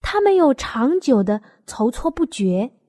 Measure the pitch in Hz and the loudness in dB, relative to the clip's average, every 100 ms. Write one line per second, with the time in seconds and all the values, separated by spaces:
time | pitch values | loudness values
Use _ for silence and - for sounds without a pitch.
0 | - 403 403 381 320 269 - 226 247 359 | -4 0 2 4 4 2 -4 -2 0 0
1 | 320 233 196 208 - _ - - 214 - | 2 2 2 -2 -6 _ -20 -4 -4 -2
2 | 330 320 339 - 190 180 240 _ | -6 -4 -6 -2 -2 0 -4 _